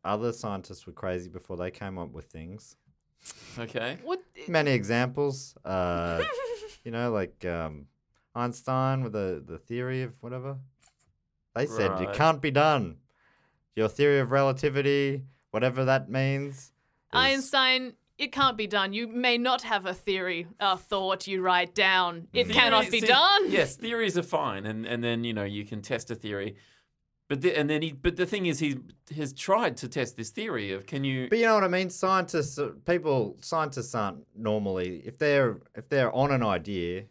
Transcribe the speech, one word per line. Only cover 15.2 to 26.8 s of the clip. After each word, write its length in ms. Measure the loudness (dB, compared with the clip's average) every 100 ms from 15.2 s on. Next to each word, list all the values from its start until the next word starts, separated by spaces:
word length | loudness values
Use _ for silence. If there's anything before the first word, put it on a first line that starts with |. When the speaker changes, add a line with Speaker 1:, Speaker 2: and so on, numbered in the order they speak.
| -8 _ _
Speaker 1:
whatever 340 | 0 0 2
that 240 | 2 2 2
means. 460 | 0 0 0 -4 -10
Is 140 | -18 _ _ _ _
Speaker 3:
Einstein, 800 | 2 4 2 2 2 4 2 0 -12 _ -8
it 140 | -6
can't 240 | 2 2 2
be 100 | -2
done. 260 | 0 0
You 120 | -2 -4
may 300 | 0 2 2
not 240 | 2 0
have 220 | 0 -2 -2
a 60 |
theory, 520 | -6 -2 0 0 -4 -8 -2
a 180 | 0 0
thought 480 | -2 -2 0 -2 -2
you 160 | -2
write 320 | 2 2 2
down. 520 | 2 4 4 2 -2 -4
It 120 | 0 2
Speaker 2:
Theory- 80 | 4
Speaker 3:
cannot 320 | 6 6 4
be 100 | 2
Speaker 2:
see, 60 | 6
Speaker 3:
done. 440 | 6 8 6 4
Speaker 2:
yes, 260 | 2 2 0
theories 400 | -4 0 0 0
are 60 |
fine, 420 | -2 -2 -2 -4 -6
and, 200 | -6 -4
and 180 | -2
then, 200 | 0 0
you 100 | -2
know, 100 | -2
you 200 | -4 -6 -8
can 140 | -10
test 280 | -4 -4 -4
a 40 |
theory. 420 | -8 -6 -6 -6 -10 _ _